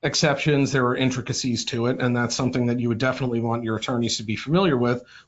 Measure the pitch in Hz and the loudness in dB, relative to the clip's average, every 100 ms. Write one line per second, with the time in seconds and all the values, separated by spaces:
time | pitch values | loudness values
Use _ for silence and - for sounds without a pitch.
0 | 151 - 156 139 151 143 135 135 123 127 | -2 2 2 2 2 2 2 2 2 2
1 | 131 127 - 127 135 113 - 117 117 127 | 0 0 -4 -4 -2 -2 -4 -2 0 0
2 | 127 120 120 - 127 127 120 120 120 110 | 0 0 0 0 -2 0 0 0 0 0
3 | 131 127 131 117 117 117 117 107 - 120 | 0 0 -2 0 0 -2 -2 -4 -2 -2
4 | 117 - 110 107 131 170 190 131 120 123 | -2 -2 -4 -6 0 2 4 2 2 0
5 | - - | -4 -20